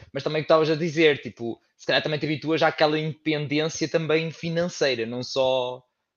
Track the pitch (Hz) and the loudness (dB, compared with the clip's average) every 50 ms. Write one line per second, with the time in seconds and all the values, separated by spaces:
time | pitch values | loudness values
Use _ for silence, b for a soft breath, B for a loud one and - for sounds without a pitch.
0 | b b b 139 131 156 151 156 147 - 165 160 156 151 160 151 165 175 139 156 | b b b -6 -4 -2 -2 -2 2 4 4 4 4 4 0 0 -2 -2 0 4
1 | 165 156 143 127 - 123 - - 117 117 110 - _ _ _ _ - - 139 135 | 4 4 4 2 -4 -12 -10 -8 -8 -8 -8 -8 _ _ _ _ -4 -2 0 0
2 | - 147 156 147 139 147 156 135 - 147 160 151 165 156 151 - 160 151 151 156 | 0 -2 -4 -4 -2 -4 -4 -4 -2 -2 0 2 2 2 2 4 2 2 2 2
3 | 156 160 151 - - 156 156 147 147 131 143 147 151 160 - - 165 143 - 165 | -2 -4 -6 -6 -2 -2 -2 -2 -2 -2 0 0 0 -2 -2 -4 -4 -2 -2 -2
4 | 160 151 156 160 160 165 143 - - 170 165 165 170 180 - - 151 139 127 113 | 0 2 0 0 0 -2 -8 -8 -6 -4 -2 -2 -2 -2 -2 0 0 0 0 0
5 | 113 117 120 123 127 - - 139 131 131 131 131 123 123 123 127 _ _ _ _ | -2 -4 -4 -8 -8 -4 -2 0 2 2 2 0 -2 -4 -6 -10 _ _ _ _
6 | _ _ _ | _ _ _